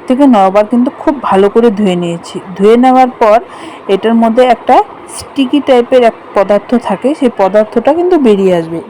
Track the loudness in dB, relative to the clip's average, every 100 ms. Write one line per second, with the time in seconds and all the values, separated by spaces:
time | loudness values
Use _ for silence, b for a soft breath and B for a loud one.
0 | -4 2 2 4 2 2 0 -2 -2 -2
1 | -4 -4 -2 0 2 2 0 0 -2 -2
2 | -6 -8 -12 -16 -14 -2 2 4 4 4
3 | 2 0 2 2 -2 B B B -4 -2
4 | 0 0 0 2 0 0 2 0 0 -10
5 | -18 -18 -12 -6 -2 -2 0 0 2 2
6 | 2 -2 -6 -4 0 -2 -2 -4 -4 -4
7 | -4 -2 -4 0 0 0 0 -2 0 0
8 | 0 2 2 2 2 0 -4 -10